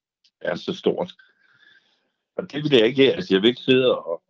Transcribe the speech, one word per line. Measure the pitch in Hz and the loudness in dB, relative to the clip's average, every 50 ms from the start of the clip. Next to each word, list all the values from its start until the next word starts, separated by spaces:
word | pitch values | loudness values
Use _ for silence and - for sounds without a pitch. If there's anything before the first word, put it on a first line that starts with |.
| _ _ _ _ _ _ _ _ | _ _ _ _ _ _ _ _
er | - - 85 | -8 -8 -8
så | 82 - - 90 | -6 -8 -10 -10
stort. | - - - - - 87 92 - _ _ _ _ _ _ _ _ _ _ _ _ _ _ _ _ _ _ _ _ _ _ _ _ | -4 -4 -4 -4 -4 -6 -10 -12 _ _ _ _ _ _ _ _ _ _ _ _ _ _ _ _ _ _ _ _ _ _ _ _
Og | - - - - | -12 -12 -10 -10
det | 147 151 | -8 -2
vil | 147 143 120 | 2 4 4
jeg | 107 | 4
ikke, | 117 131 131 135 131 - | 4 2 2 2 2 2
altså | 85 90 - 95 | -2 -2 -2 0
jeg | 95 98 | 2 2
vil | 123 | 2
ikke | 120 - | 0 0
sidde | - - 131 127 127 123 98 - | 0 2 2 2 2 2 0 -2
og, | - 80 85 - _ | -4 -8 -10 -10 _